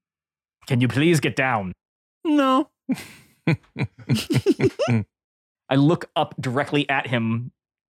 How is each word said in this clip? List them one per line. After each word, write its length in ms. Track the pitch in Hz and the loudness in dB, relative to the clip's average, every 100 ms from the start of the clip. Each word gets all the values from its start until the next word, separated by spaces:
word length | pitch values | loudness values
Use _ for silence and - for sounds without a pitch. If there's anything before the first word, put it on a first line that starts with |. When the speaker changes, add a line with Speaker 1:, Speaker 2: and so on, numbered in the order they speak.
| _ _ _ _ _ _ - | _ _ _ _ _ _ -4
Speaker 1:
Can 120 | 120 | 0
you 80 | 123 | 0
please 320 | 135 160 160 | 2 2 2
get 160 | 147 123 | 0 -2
down? 380 | 131 113 92 - _ _ _ _ | 0 -2 -4 -12 _ _ _ _
Speaker 2:
No. 460 | 339 294 262 262 302 _ - | 0 2 4 2 0 _ -8
<laughs> 600 | - - - _ _ - - _ - 131 _ - 220 - - 392 - - - 622 113 - _ _ _ _ _ - | -8 -8 -20 _ _ -2 -2 _ -8 -8 _ -4 -2 0 0 2 2 0 0 0 0 -2 _ _ _ _ _ -2
Speaker 1:
I 60 | 135 | 2
look 340 | 147 180 - 160 | 4 2 -2 -4
up 200 | 151 - | -4 -4
directly 480 | 131 123 139 147 143 | -4 -4 -2 -2 0
at 180 | 139 117 | -2 -2
him, 440 | 123 113 113 123 _ _ _ _ | -2 -2 -2 -6 _ _ _ _